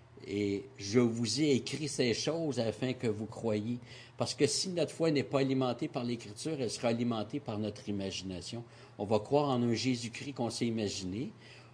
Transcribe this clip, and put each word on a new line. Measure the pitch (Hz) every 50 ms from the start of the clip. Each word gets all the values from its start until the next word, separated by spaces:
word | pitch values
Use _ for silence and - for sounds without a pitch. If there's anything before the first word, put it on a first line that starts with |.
| - - - - -
et « | - 98 104 104 101 101 98 - - -
Je | - 101 101 107 123
vous | 123 117 110 117 117 107 107 139
ai | 156 147
écrit | 135 117 120 - 143 135 156
ces | 135 - - 131 120 107
choses | - - 156 156 165 165 147 123 120
afin | 113 110 104 - 127 131 123
que | - -
vous | 117 101 107 113
croyiez. » | 107 - - - 113 107 107 104 117 120 123 - - - - - - -
Parce | - 120 - -
que | - 147
si | 127 - - - 190
notre | 175 175 147 143 -
foi | - 165 165
n'est | 151 135 -
pas | - 151 135
alimentée | 135 135 135 131 131 123 117 - 160
par | - - 135 120
l'Écriture, | 120 120 113 - 104 104 - - 156 160 139
elle | 123 104
sera | - - 131
alimentée | 117 117 117 120 120 117 110 104 - - 143
par | - 120 107 104
notre | 107 104 104 - - 104
imagination. | 104 101 98 95 92 - 92 95 92 85 85 - 117 117 117 - - - - - -
On | - 104
va | 98 110 104
croire | 107 - 139 147 147 139
en | 131 120
un | 120 120 113
Jésus-Christ | 107 110 131 123 117 113 110 - - - 143 131
qu'on | - 120 113
s'est | 110 - 123
imaginé. | 117 113 113 104 95 92 95 92 90 92 110 151 226 - - - - - - - -